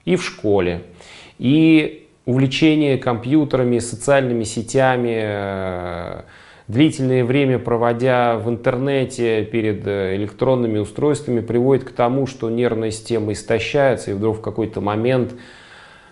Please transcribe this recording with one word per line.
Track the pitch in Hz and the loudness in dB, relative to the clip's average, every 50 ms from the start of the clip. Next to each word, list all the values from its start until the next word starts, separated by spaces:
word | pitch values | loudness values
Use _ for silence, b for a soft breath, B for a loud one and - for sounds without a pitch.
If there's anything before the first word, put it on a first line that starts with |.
| b | b
и | 165 185 | 0 0
в | 175 - | 0 0
школе, | - - - - 107 101 98 90 87 85 87 - - B B B B B B B B B | -6 -10 -4 0 2 2 2 2 0 -2 -4 -8 -14 B B B B B B B B B
и | B 120 123 147 160 160 160 160 156 151 151 - - - _ _ _ - | B 0 2 4 6 6 6 6 4 4 0 -6 -10 -20 _ _ _ -4
увлечение | 127 123 131 135 135 135 - 160 156 151 151 147 139 131 | -2 2 2 2 2 2 2 4 4 4 4 2 2 0
компьютерами, | 127 - 127 117 107 113 127 151 156 147 131 - 131 127 123 120 | 0 0 -2 -2 -2 -2 0 2 2 2 2 0 0 2 2 0
социальными | 113 110 - 113 - - 143 143 139 131 123 120 117 107 | 0 -2 -4 -10 -6 0 2 2 4 4 2 -2 -2 -2
сетями, | 101 - 120 107 - - 135 131 131 127 123 120 117 117 113 | -4 -4 -6 -6 -2 0 2 2 4 2 0 0 -2 -2 -2
э, | 107 107 104 101 101 98 98 95 95 92 90 90 87 90 85 85 87 - 50 - - B B B B B B B B | -2 -2 -4 -4 -4 -4 -4 -4 -4 -6 -6 -6 -6 -8 -8 -8 -8 -10 -10 -12 -14 B B B B B B B B
длительное | B 104 123 156 156 156 - 131 131 131 127 120 | B 2 4 4 4 4 0 0 2 2 2 2
время | 117 131 143 139 131 127 120 | 2 2 2 4 2 2 0
проводя | 123 117 120 113 120 120 117 117 127 131 123 123 120 120 117 | 0 0 0 2 2 0 0 2 2 2 2 2 2 2 0
в | 107 104 120 | 0 -2 -4
интернете | 117 117 - 131 123 123 135 139 139 135 127 127 - - 117 113 110 107 104 | -4 0 -2 -2 0 0 -2 0 0 0 -2 -2 -2 -2 0 0 0 0 -2
перед, | 107 - 117 107 110 101 98 107 | -2 -2 -2 0 0 -2 -2 -4
э, | 104 101 101 95 92 95 | -4 -2 -2 -2 -2 -2
электронными | 98 107 98 - - 131 131 131 123 120 110 107 107 | -4 -4 -6 -4 -2 0 0 2 2 0 0 0 -2
устройствами, | 101 - - - 139 151 143 - - 127 123 113 | -2 -4 -4 -2 0 0 0 -2 -2 -4 -4 -4
приводит | 107 - 110 120 123 135 139 131 135 | -2 -2 0 0 2 4 2 2 0
к | - | -6
тому, | - - 123 120 131 139 135 | -2 0 0 0 2 0 -2
что | 123 - - 117 113 | -4 -6 -6 -6 -4
нервная | 113 120 123 117 113 110 113 110 | -2 0 0 0 0 -2 -4 -4
система | 107 - - - 117 110 110 107 101 | -6 -8 -6 -4 -2 -2 -2 -2 -6
истощается, | - - - 117 107 - - - 143 139 135 117 - - - | -6 -4 -2 -2 -2 -2 0 0 2 2 2 2 0 -4 -6
и | 101 | -6
вдруг | 98 107 110 104 110 | -2 -2 -2 -2 -2
в | |
какой-то | - 101 101 113 107 - - 101 | -6 -8 -4 -4 -4 -4 -4 -4
момент, | 98 101 104 107 113 127 131 127 117 - - B B B B B B B B B B B B B B B | -2 -2 -2 0 0 2 2 2 0 -2 -6 B B B B B B B B B B B B B B B